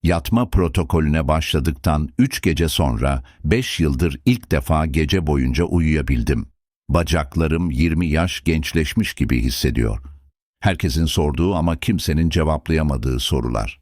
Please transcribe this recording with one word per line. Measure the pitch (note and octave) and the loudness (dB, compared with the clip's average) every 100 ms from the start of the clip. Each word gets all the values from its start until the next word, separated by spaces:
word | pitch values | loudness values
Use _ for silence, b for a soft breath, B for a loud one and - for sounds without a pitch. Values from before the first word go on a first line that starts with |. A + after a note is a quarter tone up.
"Yatma | E2 E2+ - A#2 B2 | 2 0 0 -2 2
protokolüne | - E2+ E2+ E2 E2+ D2+ D#2 C#2+ | 2 2 0 0 0 2 0 2
başladıktan | D#2 - D2+ D2 D2 - D2+ D2+ - | 0 0 0 0 -2 0 0 -2 0
üç | C3 - | 0 2
gece | F#2+ D#2+ E2 | -2 0 0
sonra | - D2 A1 C2+ C2+ b b | 0 0 0 0 -2 b b
beş | D2+ A2+ C3 - | 0 0 0 0
yıldır | D#2 C2 E2+ C2+ - | 0 2 -2 0 0
ilk | B2 - | 0 0
defa | D#2 - D#2 D#2+ | -2 2 0 2
gece | C#2+ D2 D#2+ D2+ | 0 0 0 2
boyunca | C#2+ C2 B1+ | 0 0 0
uyuyabildim. | E2+ E2+ D#2+ D#2 C#2 B1+ A1+ B1 - _ _ _ - | 0 2 2 0 0 0 0 -2 -4 _ _ _ 0
Bacaklarım | E2+ E2 E2+ D2 E2 D#2+ E2 F2 | 0 2 0 0 0 0 0 0
yirmi | C2 E2 D#2+ E2+ | 2 2 2 0
yaş | D2+ F2+ - | 0 0 -2
gençleşmiş | - D#2 D2+ E2 D2+ - G#2 | 0 0 0 -2 0 -2 -2
gibi | - B1 B1 | -2 0 0
hissediyor." | A#1+ A1+ C#2 A#1 A1 G#1 - - _ _ _ _ | 0 0 -2 0 -2 -4 -10 -20 _ _ _ _
Herkesin | G#2 F2 F2 D2+ D#2+ | -2 0 -2 0 0
sorduğu | - D2+ C2+ F2 | 0 0 0 0
ama | F2+ E2 D#2+ | 0 0 -2
kimsenin | - F#2 - D2+ E2 | -2 -2 0 0 2
cevaplayamadığı | E2 D#2 D2+ - D#2+ D2+ C2+ B1+ B1 | 2 0 -2 0 0 0 -2 -2 -2
sorular. | - C2+ A#1+ A1 G#1 - | -2 -2 -2 -4 -6 -10